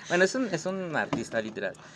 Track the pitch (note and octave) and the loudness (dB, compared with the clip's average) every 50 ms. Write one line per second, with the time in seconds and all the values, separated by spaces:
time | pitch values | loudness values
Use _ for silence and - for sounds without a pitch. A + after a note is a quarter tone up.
0 | - - E3 F3 F#3 F#3+ - C4 C4 G#3 F#3 D3+ - F#3 F#3+ F#3+ F#3 E3+ D3+ A#2+ | -6 0 4 6 6 6 4 2 -2 0 -2 -2 -2 -2 -4 -4 -4 -2 0 0
1 | G#2 G2 - A#2 A2 - A#2 A2+ G#2+ A2 G#2 F#2+ G2 F#2 F2+ - - - - | 0 0 0 -4 -4 -2 -2 -2 -2 -2 -4 -4 -6 -6 -6 -8 -16 -20 -20